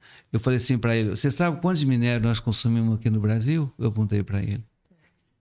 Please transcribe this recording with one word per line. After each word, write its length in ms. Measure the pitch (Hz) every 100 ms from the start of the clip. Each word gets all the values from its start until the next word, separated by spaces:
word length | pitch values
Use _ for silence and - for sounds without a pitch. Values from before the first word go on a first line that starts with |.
| - - _
eu 80 | 110
falei 180 | 131 127
assim 200 | - 123
pra 180 | 117 117
ele, 140 | 107
"Você 200 | 98 143
sabe 300 | - 175 165
quanto 160 | 175 165
de 60 | 139
minério 420 | 123 120 120 117
nós 120 | 110
consumimos 560 | - 104 117 117 113 110
aqui 140 | 113
no 100 | 110
Brasil?" 520 | 107 113 120 160 139 -
Eu 120 | 120
apontei 340 | 107 104 104
pra 180 | 95 101
ele. 220 | 107 101 110 _ _ _ _ _ _ _